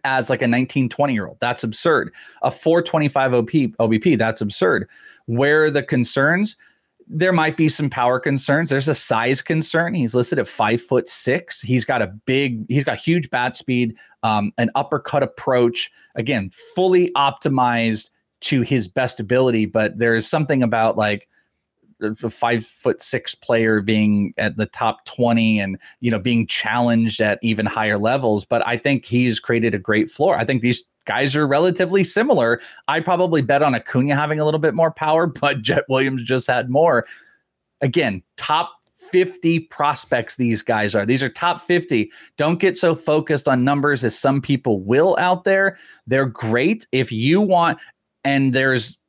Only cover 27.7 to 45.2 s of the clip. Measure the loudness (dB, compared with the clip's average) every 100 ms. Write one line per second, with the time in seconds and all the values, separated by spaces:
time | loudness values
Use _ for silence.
27.7 | -2 -2 0 0 0 0 -2 0 -2 0
28.7 | -2 -2 -2 0 0 0 -2 -2 0 0
29.7 | -2 0 0 0 -2 0 0 -2 0 0
30.7 | -2 -6 _ -6 -2 0 0 2 2 2
31.7 | 0 0 2 0 0 2 2 2 0 -4
32.7 | -12 -4 -2 0 0 2 2 2 2 2
33.7 | 0 -2 -2 0 0 0 0 0 2 0
34.7 | 2 0 0 0 2 0 0 -2 -2 0
35.7 | -2 0 0 0 -2 -2 -2 0 -2 0
36.7 | 2 4 2 -2 -20 _ _ _ _ _
37.7 | _ -2 0 0 -4 _ -12 -2 -2 -2
38.7 | -10 _ _ -2 0 0 0 0 0 -4
39.7 | -2 -2 -2 -2 -4 -4 -4 -2 0 0
40.7 | 0 0 0 0 0 -2 -2 -4 -4 0
41.7 | -2 0 -2 -2 -8 -20 -4 -2 2 0
42.7 | 2 0 0 0 0 0 -2 0 2 2
43.7 | 2 0 0 -2 0 0 0 0 -2 0
44.7 | -2 2 2 4 2